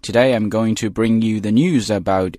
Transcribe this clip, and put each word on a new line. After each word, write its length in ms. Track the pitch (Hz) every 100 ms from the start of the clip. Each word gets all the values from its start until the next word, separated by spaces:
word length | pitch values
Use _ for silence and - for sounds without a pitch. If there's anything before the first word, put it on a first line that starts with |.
Today 360 | - 117 131 117
I'm 120 | 107
going 240 | 110 113 110
to 140 | 110
bring 320 | 95 113 113
you 180 | 113 107
the 100 | 104
news 400 | 110 175 147 101
about 480 | 104 90 95 92